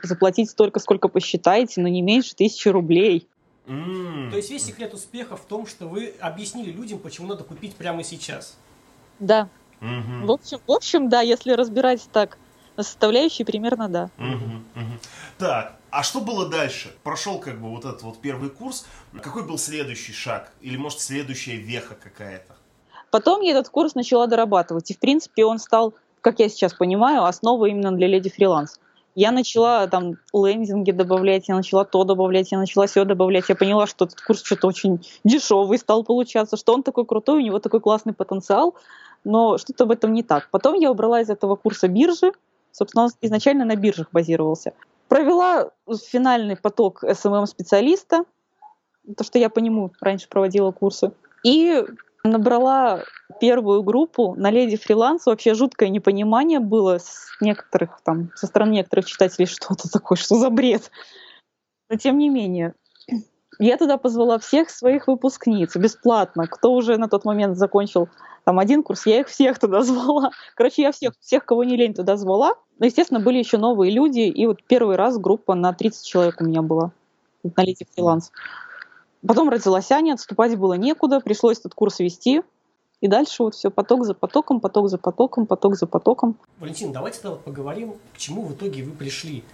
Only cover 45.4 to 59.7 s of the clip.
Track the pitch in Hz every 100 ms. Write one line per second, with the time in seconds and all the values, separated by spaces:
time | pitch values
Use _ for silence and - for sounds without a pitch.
45.4 | 359 320 - - - 220 - 247 254 240
46.4 | 208 185 214 220 196 - - 196 202 202
47.4 | 202 - 180 202 254 381 - 330 349 _
48.4 | _ _ - _ _ _ 208 208 220 247
49.4 | 220 226 226 220 185 - 196 196 - 196
50.4 | 190 202 190 185 196 - 196 - _ _
51.4 | 240 311 339 294 - 233 _ _ 220 220
52.4 | 247 240 262 269 247 185 - - - -
53.4 | 233 247 208 202 196 240 330 - 202 180
54.4 | 196 233 240 220 - 214 247 330 254 220
55.4 | 226 220 262 - 196 202 196 202 214 226
56.4 | 320 294 208 220 190 175 - - - -
57.4 | 208 202 - 180 170 - - 165 170 -
58.4 | 190 202 214 214 180 190 185 - 185 -
59.4 | 180 - -